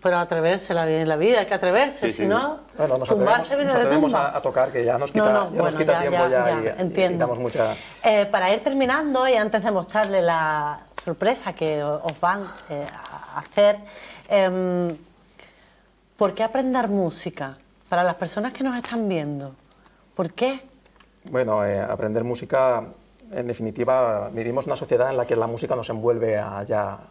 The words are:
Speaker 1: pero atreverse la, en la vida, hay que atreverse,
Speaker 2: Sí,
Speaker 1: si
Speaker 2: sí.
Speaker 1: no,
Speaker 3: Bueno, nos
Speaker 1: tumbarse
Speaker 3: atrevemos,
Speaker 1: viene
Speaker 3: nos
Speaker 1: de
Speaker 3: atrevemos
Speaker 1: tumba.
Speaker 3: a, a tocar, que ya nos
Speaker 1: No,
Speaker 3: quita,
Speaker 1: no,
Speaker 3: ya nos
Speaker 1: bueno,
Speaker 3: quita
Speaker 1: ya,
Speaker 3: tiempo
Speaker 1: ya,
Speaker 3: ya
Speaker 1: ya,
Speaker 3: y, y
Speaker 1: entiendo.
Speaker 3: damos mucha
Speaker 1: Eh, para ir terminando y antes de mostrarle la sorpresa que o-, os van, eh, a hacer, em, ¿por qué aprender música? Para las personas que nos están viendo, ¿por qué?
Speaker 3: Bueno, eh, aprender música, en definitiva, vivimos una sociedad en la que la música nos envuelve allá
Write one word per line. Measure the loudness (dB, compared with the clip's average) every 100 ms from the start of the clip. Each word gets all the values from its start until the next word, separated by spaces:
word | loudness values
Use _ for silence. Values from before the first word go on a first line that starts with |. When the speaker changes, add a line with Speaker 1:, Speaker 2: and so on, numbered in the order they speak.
Speaker 1:
pero | 2 2
atreverse | 0 0 2 0 0
la, | 0 0
en | 0 0
la | 2
vida, | 4 4
hay | 2
que |
atreverse, | 0 2 2 2 0 -4
Speaker 2:
Sí, |
Speaker 1:
si | -2
Speaker 2:
sí. | 0
Speaker 1:
no, | 0 0 -6 -14 -4
Speaker 3:
Bueno, | 0 0
nos | 2
Speaker 1:
tumbarse | 2 4 2 2
Speaker 3:
atrevemos, | 0
Speaker 1:
viene | 2
Speaker 3:
nos | 2
Speaker 1:
de |
Speaker 3:
atrevemos | 4 4 4
Speaker 1:
tumba. | 2 0
Speaker 3:
a, | -2
a |
tocar, | -2 2 2
que | 2
ya | 0 0
nos | 0
Speaker 1:
No, | 2
Speaker 3:
quita, | 4
Speaker 1:
no, | 4
Speaker 3:
ya | 2
nos | 0
Speaker 1:
bueno, | 0 2
Speaker 3:
quita | 2
Speaker 1:
ya, | 2
Speaker 3:
tiempo | 2 2 4
Speaker 1:
ya, |
Speaker 3:
ya | 4 2
Speaker 1:
ya, | 2
Speaker 3:
y, | -2
y | -2
Speaker 1:
entiendo. | -2 2 0 2
Speaker 3:
damos | 0 0
mucha | -2 0 0 -2 -12 -2
Speaker 1:
Eh, | 2 4 2
para | 2 2
ir | 2
terminando | 0 0 2 0 0 2 4
y | 4
antes | 2 0
de | 0
mostrarle | -2 0 0 2 2
la | 2 2 0 -2 -2 -6 -12 -12
sorpresa | -8 -2 0 0 -4
que | -4 -2 -2
o-, | -2 -4
os | -6 -2
van, | 0 0 -6 -14 -12
eh, | -10 -10
a | -14 -16 -16 -12 -12
hacer, | -4 4 4 4 -6 -20 -20 -20 0
em, | 2 4 2 0 0 -2 -4 -14 _ _ _ -20 _ _ _ _ _ _ _
¿por | 0
qué | 0
aprender | -2 0 0 0 0
música? | 0 0 -2 -6 -8 -12 -12 _ _ _
Para | 2
las | 2 0
personas | -6 -4 -6
que | -4
nos | -4 -4
están | -6 -4 -2
viendo, | -2 -4 -8 -10 -18 _ _ _ _ _ -6
¿por | -6
qué? | -2 -2 -2 -12 _ _ _ -20 _ -6
Speaker 3:
Bueno, | -2 0 0 0
eh, | -2
aprender | -2 -4 -2 -2
música, | -2 -6 -2 2 2 2 -4 -18 _ _ -10
en | -8 -6
definitiva, | -6 -6 -2 0 2 2 0 -4
vivimos | -6 -4 -4 -4
una | -6
sociedad | 0 2 2
en | 0
la | 0
que | 0
la | 0
música | -2 -4 -4
nos | -4
envuelve | -2 0 2 0 0
allá | -2 -8 -2 -2 -2 -6 -16